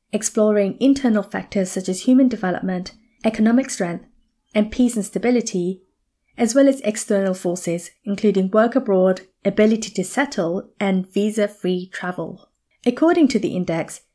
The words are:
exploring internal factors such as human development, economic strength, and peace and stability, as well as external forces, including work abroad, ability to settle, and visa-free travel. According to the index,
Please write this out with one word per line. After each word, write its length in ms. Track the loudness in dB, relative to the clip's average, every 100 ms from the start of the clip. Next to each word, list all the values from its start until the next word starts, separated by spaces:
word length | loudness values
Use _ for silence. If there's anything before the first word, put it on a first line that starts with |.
| _
exploring 640 | -6 -2 0 2 2 0 2
internal 440 | 2 4 2 0
factors 480 | -2 -8 -4 -4 -2
such 160 | -4 -4
as 140 | -2
human 260 | 4 4 4
development, 680 | 2 -4 -2 -4 -4 -8 -16 _ _
economic 460 | -2 2 2 2 0
strength, 360 | -4 -6 -6 -14 _ _ _ _
and 180 | -2 0
peace 240 | 0 0 0
and 100 | -4
stability, 760 | -2 0 0 0 -2 -4 -6 _ _ _ _ _ -4
as 180 | 0 4
well 120 | 4
as 140 | 2
external 520 | -2 -4 -2 0 0
forces, 580 | -2 -4 -4 -4 -6 -8 _
including 460 | -8 0 2 2 2
work 260 | 2 2 0
abroad, 460 | 0 2 2 0 -6 _
ability 480 | -2 2 2 2 -2
to 120 | -6
settle, 680 | -4 -2 -4 -2 -2 -4 -8 -4
and 320 | -2 -2 -2
visa-free 800 | -2 -2 0 -2 -2 -4 -4 -6
travel. 580 | -10 -8 -8 -10 -14 _ _ _ _ -4
According 420 | 2 2 4 2
to 100 | 2
the 160 | -2 -4
index, 460 | -4 -4 -6 -12 _